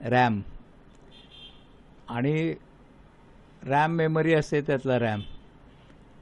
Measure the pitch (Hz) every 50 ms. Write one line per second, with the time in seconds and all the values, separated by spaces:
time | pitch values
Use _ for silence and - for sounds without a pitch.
0 | - 117 117 123 127 120 110 101 92 - - - - - - - - - - -
1 | - - - - - - - - - - - - - - - - - - - -
2 | - - 117 120 123 143 151 156 165 165 151 - - - - - - - - -
3 | - - - - - - - - - - - - - - 135 143 151 160 165 165
4 | 160 156 156 156 156 160 165 156 147 - - 147 143 151 147 131 - 131 127 120
5 | 117 113 107 104 104 - - - - - - - - - - - - - - -
6 | - - - -